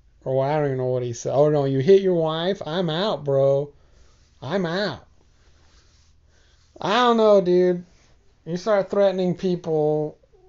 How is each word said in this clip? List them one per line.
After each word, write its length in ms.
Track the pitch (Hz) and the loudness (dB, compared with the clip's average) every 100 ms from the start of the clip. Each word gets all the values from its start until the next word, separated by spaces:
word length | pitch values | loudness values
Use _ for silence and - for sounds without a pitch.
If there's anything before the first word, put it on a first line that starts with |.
| _ _ | _ _
Or, 120 | 135 131 | -4 -2
well, 120 | 135 | 0
I 80 | 156 | 0
don't 100 | 143 | -2
even 120 | 131 | -2
know 80 | 127 | -2
what 160 | 127 | -4
he 100 | 123 | -6
said. 200 | 117 131 | -8 -2
"Oh, 140 | 127 151 | 2 2
no, 160 | 147 | 2
you 160 | 139 135 | 0 0
hit 220 | 143 196 | 4 4
your 120 | 190 | 4
wife? 460 | 170 160 160 175 202 | 0 -2 -2 -4 -6
I'm 260 | 151 175 170 | -6 -4 -4
out, 340 | 160 208 147 | -2 -4 -4
bro. 480 | 143 139 139 139 143 - _ _ - _ _ _ | -2 2 2 0 -2 -12 _ _ -20 _ _ _
I'm 260 | 127 190 170 | -6 -4 -4
out." 400 | 180 165 139 - _ _ _ _ _ _ _ _ _ _ _ _ _ _ _ _ - | -4 -6 -8 -16 _ _ _ _ _ _ _ _ _ _ _ _ _ _ _ _ -10
I 140 | 165 | -2
don't 220 | 226 240 226 | 0 2 4
know, 240 | 214 202 | 4 4
dude. 440 | 180 180 180 180 175 _ _ _ _ _ | 4 2 2 0 -8 _ _ _ _ _
You 120 | 160 175 | -12 -8
start 340 | 226 202 190 | -2 -2 0
threatening 440 | 202 196 185 180 | 0 0 0 -2
people 840 | 175 190 175 170 156 151 151 151 - _ _ | -2 -4 -4 -2 -2 0 -2 -4 -10 _ _